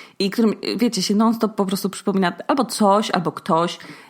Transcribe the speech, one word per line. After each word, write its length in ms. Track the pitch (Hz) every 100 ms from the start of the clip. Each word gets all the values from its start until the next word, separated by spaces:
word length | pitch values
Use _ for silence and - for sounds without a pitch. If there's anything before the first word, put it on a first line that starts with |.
| - _
i 100 | 196
którym, 240 | 214 220 - - -
wiecie, 240 | 240 214
się 140 | 180 208
non-stop 400 | 226 233 214 214
po 100 | 190
prostu 240 | 196 196
przypomina 440 | - - 196 180 175 -
albo 180 | 277 233
coś, 460 | - 208 202 220
albo 200 | - 160
ktoś 480 | - - 165 175 - - -